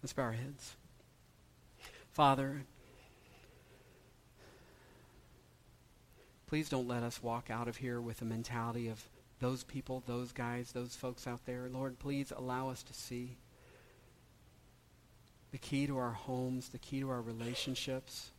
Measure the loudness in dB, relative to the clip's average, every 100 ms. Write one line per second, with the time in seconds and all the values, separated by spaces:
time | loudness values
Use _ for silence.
0 | -2 2 2 2 -2 -6 -12 -14 -18 -20
1 | -20 -20 -20 -20 -20 -20 -20 -18 -16 -16
2 | -10 8 10 10 6 0 -6 -12 -20 -20
3 | -20 -20 -20 -20 -20 -20 -20 -20 -20 -20
4 | -20 -20 -20 -20 -20 -20 -20 -20 -20 -20
5 | -20 -20 -20 -20 -20 -20 -20 -20 -20 -20
6 | -20 -20 -20 -20 0 0 4 4 4 2
7 | 2 0 0 0 0 0 0 0 -2 0
8 | -2 -2 0 0 0 0 2 0 -2 -4
9 | -8 -18 -20 0 0 0 -2 -6 -2 -4
10 | 0 -2 -2 -2 0 0 -2 -4 -4 -4
11 | -4 -4 -4 -4 -4 -4 -2 0 -2 -2
12 | 0 0 0 -2 0 0 0 -2 -8 -10
13 | -6 -4 -4 -8 -16 -20 -20 -20 -20 -20
14 | -20 -20 -20 -20 -20 -20 -20 -20 -20 -20
15 | -20 -20 -20 -20 -10 -10 0 4 4 4
16 | 2 0 0 2 2 2 -2 -10 -2 0
17 | 2 0 0 -2 0 0 0 0 2 0
18 | -2 -10 -10